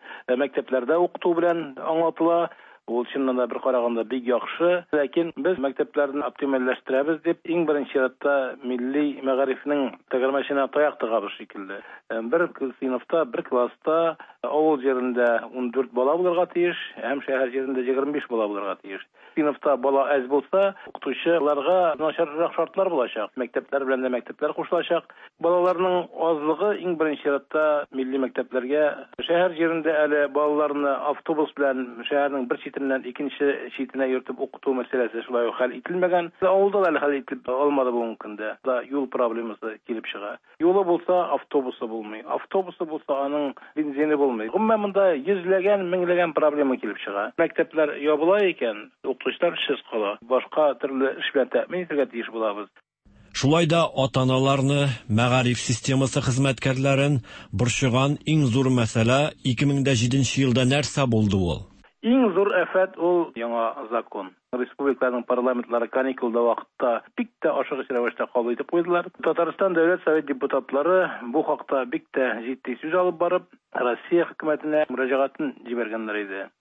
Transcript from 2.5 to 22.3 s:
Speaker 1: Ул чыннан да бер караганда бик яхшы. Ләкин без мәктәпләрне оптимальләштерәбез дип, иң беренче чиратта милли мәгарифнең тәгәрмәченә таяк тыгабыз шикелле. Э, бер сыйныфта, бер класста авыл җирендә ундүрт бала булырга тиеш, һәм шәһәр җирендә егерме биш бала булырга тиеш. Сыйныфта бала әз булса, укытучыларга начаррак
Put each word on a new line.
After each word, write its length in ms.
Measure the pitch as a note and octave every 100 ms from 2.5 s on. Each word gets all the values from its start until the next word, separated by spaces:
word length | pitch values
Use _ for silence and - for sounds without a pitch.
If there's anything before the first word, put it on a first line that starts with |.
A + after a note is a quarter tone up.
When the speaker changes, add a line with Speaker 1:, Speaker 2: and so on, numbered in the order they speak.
| - - - -
Speaker 1:
Ул 180 | A#2 A#2
чыннан 320 | C#3 C3+ B2+
да 80 | A#2+
бер 140 | A#2+
караганда 420 | C3 B2+ A#2+ A#2
бик 200 | A2 C3 A#2+
яхшы. 600 | A#2+ - - E3+ F3+ F3
Ләкин 400 | D3+ C#3 - E3+ D3
без 220 | D3+ F3
мәктәпләрне 640 | C3+ C3 D3 D3 C#3+ C3+ C3
оптимальләштерәбез 960 | - C#3 C3+ B2+ B2+ - C3 C#3+ D#3
дип, 220 | E3 E3 -
иң 220 | E3+ D#3
беренче 260 | D3 C3
чиратта 600 | C#3 C3 - C#3+ C#3+ C3 -
милли 580 | B2+ B2+ B2 C#3+ D3 C3
мәгарифнең 640 | C3+ C3 C3+ C3 C#3+ D3 C3 - _
тәгәрмәченә 560 | C3 C3+ C#3 C3 C#3+ C3
таяк 240 | D3 D3 -
тыгабыз 360 | B2 A2 G2+ -
шикелле. 460 | A2 - F#2+ G2 - - -
Э, 120 | A2+
бер 280 | A#2 E3 E3+ - C3+ -
сыйныфта, 460 | C3 B2 - E3+ C#3
бер 180 | A#2
класста 760 | E3 B2+ A#2+ - - D#3+ E3 D#3 - -
авыл 380 | B2+ D3 D#3 D3
җирендә 680 | C3 B2+ B2+ B2 A#2+ A2+ A2+
ундүрт 400 | B2 B2 B2+ B2
бала 220 | A#2+ C3 D#3+
булырга 300 | F3+ E3+ F3
тиеш, 240 | F3 F3 D#3 - -
һәм 240 | A2+ C#3
шәһәр 300 | C3+ C3 C3
җирендә 320 | C3 C3 C3 B2
егерме 280 | C3 C#3+
биш 140 | D3 -
бала 200 | A2+ G#2
булырга 300 | G2+ G2 F#2
тиеш. 240 | G2 F#2+ - _ - -
Сыйныфта 400 | D3+ C3 D#3 C3+
бала 300 | C3+ C#3 C#3 C#3+
әз 100 | B2
булса, 480 | C#3+ C3 F#3+ G3 G3 -
укытучыларга 1080 | - - C3 E3+ E3+ C#3+ C#3+ C#3 F#3 F3 C#3+
начаррак 560 | D#3 C#3+ E3